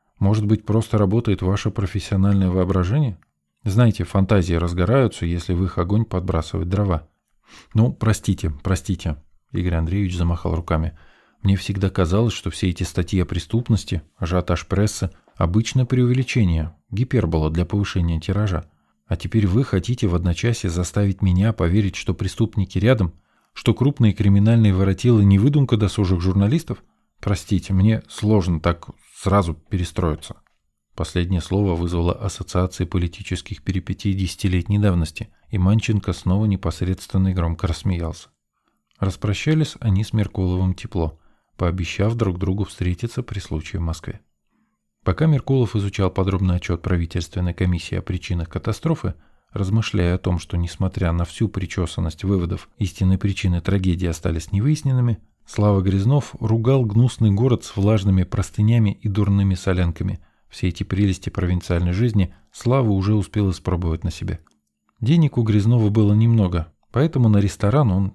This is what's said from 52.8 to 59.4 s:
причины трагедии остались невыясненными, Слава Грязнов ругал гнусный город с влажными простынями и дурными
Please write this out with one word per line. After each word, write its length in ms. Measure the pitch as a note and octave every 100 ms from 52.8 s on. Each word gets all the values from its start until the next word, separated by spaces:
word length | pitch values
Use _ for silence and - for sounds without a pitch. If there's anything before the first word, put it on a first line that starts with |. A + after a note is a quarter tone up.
| G2 - F#2 F#2
причины 440 | G2+ F#2+ F#2+ F2
трагедии 460 | - G2 F#2 F2 F2+
остались 440 | D#2+ F2 E2 -
невыясненными, 680 | G2 C3 D#3 C#3 B2+ A#2+ G#2+ - _ -
Слава 340 | - G#2 G2+
Грязнов 540 | F#2 G2 G#2 C#3+ - -
ругал 460 | G#2+ A2+ A#2 C3+
гнусный 460 | A#2 G#2 B2 - G#2+
город 340 | G2 B2+ A#2+
с 120 | - -
влажными 480 | G2 A2 G2 F#2+
простынями 680 | F2 - F#2+ - G#2+ A#2 G#2+
и 180 | - G#2+
дурными 460 | G2 G2+ G2